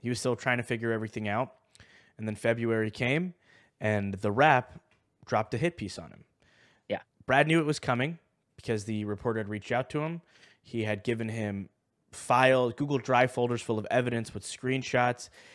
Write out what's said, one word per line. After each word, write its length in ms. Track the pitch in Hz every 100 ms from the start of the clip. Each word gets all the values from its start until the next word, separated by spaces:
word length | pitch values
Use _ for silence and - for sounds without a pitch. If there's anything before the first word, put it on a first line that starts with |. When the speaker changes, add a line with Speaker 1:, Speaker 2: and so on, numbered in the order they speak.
Speaker 1:
He 80 | 120
was 100 | 123
still 160 | 135 117
trying 220 | 135 123
to 60 |
figure 280 | 117 117 117
everything 360 | 113 110 113 107
out. 260 | 107 135 - _ _ - _ _ -
And 100 | 110
then 80 | 104
February 540 | 117 117 117 113 110
came, 440 | - 123 147 180 - _ _ _ _
and 360 | 107 104 98 98
The 160 | 107
Wrap 480 | 104 151 131 - - - _ _ _ -
dropped 280 | 110 110
a 40 | 117
hit 200 | 170 -
piece 220 | 101 -
on 100 | 82
him. 140 | - - _ _ _ _ _ -
Speaker 2:
Yeah. 120 | 98 - _ -
Speaker 1:
Brad 220 | 135 151
knew 120 | 165
it 60 | 151
was 140 | 147
coming 400 | - 123 143 170 _ _ _ -
because 300 | - 110 101
the 200 | 107 104
reporter 340 | 101 120 110
had 80 | 104
reached 240 | 107 -
out 180 | 123 127
to 100 | 147
him. 200 | 156 170 - _ - _
He 220 | - 117
had 200 | 107 104
given 260 | 110 113 113
him 400 | 113 104 98 95 _ _ _ _
files, 640 | - - 123 131 127 123 -
Google 220 | 143 139
Drive 340 | - 123 127
folders 300 | - 120 120
full 160 | - 110
of 80 | 104
evidence 420 | 123 123 117 110
with 100 | 101
screenshots, 840 | - - 127 131 127 127 123 120 - - -